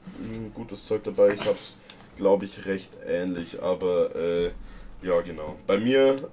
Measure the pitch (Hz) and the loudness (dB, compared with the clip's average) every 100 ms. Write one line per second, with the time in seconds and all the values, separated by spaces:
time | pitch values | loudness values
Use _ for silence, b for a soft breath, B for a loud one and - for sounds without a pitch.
0 | - - 113 113 107 117 117 101 - 107 | -18 -14 -10 -10 -10 -12 -12 -10 -4 -2
1 | 107 95 101 104 107 95 - - B B | -2 6 6 6 0 -2 -4 -20 B B
2 | B - 98 98 98 - 95 95 - - | B 0 4 4 2 -8 -4 -4 -6 -14
3 | - 85 90 87 82 - 90 90 92 87 | -4 -2 -2 -4 -6 -4 -2 0 2 2
4 | 82 - 85 87 87 - B B B B | 2 0 0 0 0 -4 B B B B
5 | 92 85 85 78 78 - - 101 117 135 | 0 0 0 -8 -10 -10 0 2 4 6
6 | 135 135 - | 6 4 -4